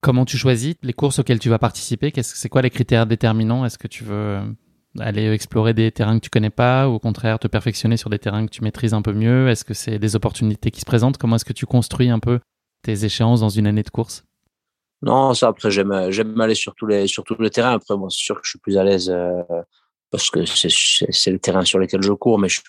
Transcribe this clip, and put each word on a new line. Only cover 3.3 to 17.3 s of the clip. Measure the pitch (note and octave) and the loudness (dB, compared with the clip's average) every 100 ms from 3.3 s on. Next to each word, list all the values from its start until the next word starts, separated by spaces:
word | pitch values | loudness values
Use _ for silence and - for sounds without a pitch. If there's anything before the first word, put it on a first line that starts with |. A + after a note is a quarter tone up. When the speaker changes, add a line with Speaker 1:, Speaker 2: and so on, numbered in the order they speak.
| A2 A2 B2 A#2+ | 0 0 -2 -4
Speaker 1:
Est-ce | - | -6
que | A2+ | -14
tu | - G#2+ | -12 -8
veux, | G#2 | -6
euh, | G#2 G2+ G#2 A2 _ _ _ - | -4 -6 -8 -12 _ _ _ -10
aller | A2 G#2 G#2+ | -4 0 0
explorer | G#2+ - A2 A2+ | 0 -2 0 2
des | A2+ A2+ | 2 2
terrains | - G#2+ A2+ | 2 0 0
que | |
tu | - | 0
connais | A#2 G#2+ | 0 0
pas | - B2 C3 C3+ | 2 2 4 2
ou | |
au | A2 | 0
contraire | A2+ - A2+ A2+ | -2 -2 -2 0
te | A#2+ | 0
perfectionner | G#2+ A#2+ - A2 A#2 | -2 -2 -2 0 0
sur | G#2+ | -2
des | G#2 | -4
terrains | G#2 G#2 A2 | -2 -4 -4
que | |
tu | - | -4
maîtrises | G#2+ - A2+ | -6 -2 0
un | G#2+ | 0
peu | G#2 | 0
mieux ? | G#2 A2+ B2+ C3 | 0 4 4 4
Est-ce | G#2+ - | 0 -4
que | |
c'est | G#2 - G#2 | -8 -6 -2
des | G#2+ G#2+ | 0 0
opportunités | A2+ - G#2+ G#2 - | -2 0 -2 0 -4
qui | - | -6
se | - | 0
présentent ? | A#2 B2+ C3+ | 2 2 0
Comment | A#2 A2+ | 0 0
est-ce | |
que | - | -2
tu | - - | -8 0
construis | B2 - - B2 | 0 0 0 2
un | A2+ | 2
peu | A#2+ A#2+ - _ _ _ | 0 -2 -4 _ _ _
tes | - G2+ | -4 -2
échéances | G#2 - A#2 A#2+ | -2 2 4 4
dans | G#2+ | 2
une | G#2+ G#2 | 2 2
année | G#2+ | 0
de | - | -2
course ? | - A2+ - _ _ _ _ _ _ _ _ | -6 -6 -8 _ _ _ _ _ _ _ _
Speaker 2:
Non, | - C3 C3+ | 0 2 2
ça, | A#2+ A#2+ | 2 2
après, | - G#2+ | 0 0
j'aime, | G2 G2+ F#2+ F#2 | 0 0 0 -2
j'aime | G2 A2 A2+ | -2 -2 0
aller | A2 G#2 | 0 0
sur | - - | -4 -6
tous | G#2+ | 0
les, | G2+ G2 | 0 0
sur | - | -2
tous | - | -6